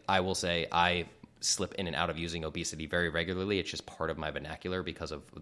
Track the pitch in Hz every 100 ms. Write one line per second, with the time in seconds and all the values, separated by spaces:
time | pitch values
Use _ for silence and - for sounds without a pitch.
0 | - 95 92 92 87 85 80 85 87 87
1 | 82 - - - - - 90 - 90 73
2 | 85 80 85 82 80 85 82 78 78 87
3 | 85 82 85 92 95 98 85 - - -
4 | 82 80 78 71 76 78 90 92 82 -
5 | - 76 - -